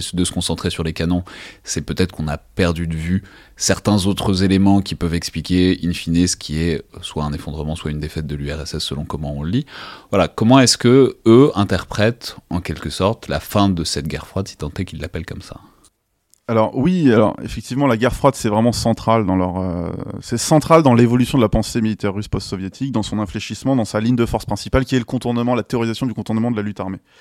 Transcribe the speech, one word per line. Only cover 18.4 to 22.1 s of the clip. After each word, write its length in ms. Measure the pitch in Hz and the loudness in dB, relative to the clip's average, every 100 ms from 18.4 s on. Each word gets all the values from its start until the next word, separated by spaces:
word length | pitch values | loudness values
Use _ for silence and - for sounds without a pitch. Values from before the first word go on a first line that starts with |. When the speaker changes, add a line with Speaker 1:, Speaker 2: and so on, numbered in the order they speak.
| 113 | 0
Speaker 2:
vraiment 240 | 104 120 | 2 2
central 520 | 117 117 113 - 113 | 2 0 0 0 0
dans 120 | 98 92 | 2 0
leur, 220 | 90 90 | 0 -2
euh, 340 | 92 87 85 85 - 98 | -4 -4 -6 -8 -10 -12
c'est 160 | - 120 | -8 -4
central 460 | - 156 - 165 | 2 2 6 6
dans 120 | 143 | 6
l'évolution 440 | 117 120 123 123 139 | 6 6 4 2 2
de 60 | |
la 40 | 107 | 2
pensée 320 | 113 110 120 | 2 -2 -2
militaire 320 | 110 107 101 | -2 -2 -4